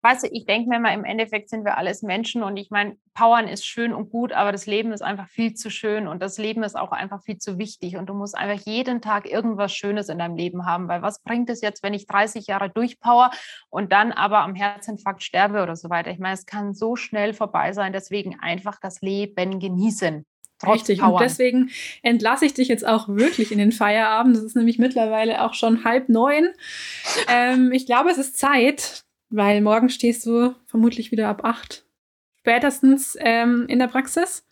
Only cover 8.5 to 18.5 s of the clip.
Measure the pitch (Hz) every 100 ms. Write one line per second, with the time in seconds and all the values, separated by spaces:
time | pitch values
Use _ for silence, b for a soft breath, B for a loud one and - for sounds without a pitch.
8.5 | 202 208 220 254 240 214 208 208 185 226
9.5 | 202 202 - 202 208 202 160 170 165 175
10.5 | 180 175 180 175 175 185 208 - 233 240
11.5 | 233 214 202 196 202 202 202 214 220 196
12.5 | 196 196 220 240 - 233 240 247 247 B
13.5 | B _ 170 196 196 226 - 202 208 175
14.5 | 190 202 202 214 208 196 196 - 180 202
15.5 | 208 175 165 170 170 170 180 185 190 -
16.5 | 208 202 202 220 240 - 214 208 214 214
17.5 | 170 - 202 190 190 190 202 185 180 170